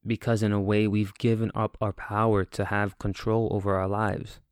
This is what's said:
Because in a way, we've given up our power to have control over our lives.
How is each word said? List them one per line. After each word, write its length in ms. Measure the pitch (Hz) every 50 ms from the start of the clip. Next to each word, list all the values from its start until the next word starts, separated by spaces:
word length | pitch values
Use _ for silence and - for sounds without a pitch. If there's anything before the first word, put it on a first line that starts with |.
| _
Because 360 | 110 117 107 - - 117 107 110
in 100 | 104 104
a 80 | 104
way, 260 | 98 95 107 104 107 107
we've 260 | 98 104 107 98 -
given 360 | - - 120 113 110 113 107 -
up 220 | - 110 107 _ -
our 120 | - 104 95
power 520 | - - - 104 104 110 113 107 101 92
to 200 | 87 - - 101
have 320 | 95 104 101 104 101 - _
control 500 | - 101 98 - - 117 110 113 113 107
over 260 | - 104 95 101 98
our 120 | 95 95 95
lives. 520 | 101 101 110 104 92 - - 110 - - _ _